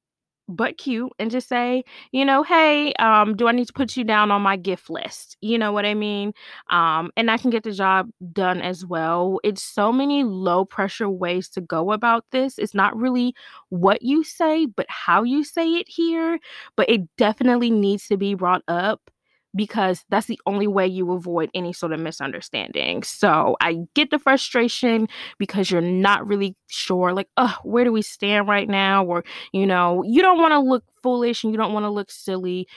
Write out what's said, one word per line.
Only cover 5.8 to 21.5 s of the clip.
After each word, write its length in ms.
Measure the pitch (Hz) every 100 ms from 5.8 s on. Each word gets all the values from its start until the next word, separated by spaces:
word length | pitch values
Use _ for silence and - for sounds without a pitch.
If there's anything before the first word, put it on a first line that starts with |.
| 208
I 80 |
mean? 400 | 214 208 202 202 - - - -
Um, 420 | 175 165 160 175 -
and 120 | 226
that 120 | 226
can 100 | 254
get 120 | 226
the 100 | 220
job 380 | 190 190 185 226 - 180
done 280 | 165 185 180
as 240 | 180 180
well. 540 | 180 170 160 175 185 190
It's 180 | 208 190
so 300 | - - 208
many 320 | 254 277 285
low 400 | 247 185 185 175
pressure 440 | 190 - 196 - 208
ways 400 | 185 175 180 -
to 100 | -
go 320 | 170 165 180
about 340 | 214 233 226 -
this. 260 | 254 262 -
It's 160 | 226
not 220 | 202 196 220
really 380 | 254 247 247 - - - -
what 340 | 180 190 208
you 220 | 240 302
say, 420 | 311 - 320 320 294
but 200 | - -
how 340 | - - 175
you 220 | 233 285
say 300 | 294 - 330
it 140 | 339 -
here. 500 | - 330 330 330 330 - - - -
But 140 | -
it 120 | 226 170 -
definitely 540 | 214 214 247 240 240
needs 380 | 220 196 202 -
to 80 | 196
be 180 | 196
brought 280 | 196 180 180 -
up 420 | 170 196 220 _ _ _ _ _
because 500 | 196 208 226 190 180 -
that's 180 | 196 214
the 140 | - -
only 200 | 202 208
way 200 | 196 185
you 260 | 185 175
avoid 380 | 180 175 170 160